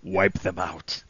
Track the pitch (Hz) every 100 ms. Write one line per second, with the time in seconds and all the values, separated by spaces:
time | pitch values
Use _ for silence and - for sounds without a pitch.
0 | - 95 98 - - 92 92 80 - -
1 | -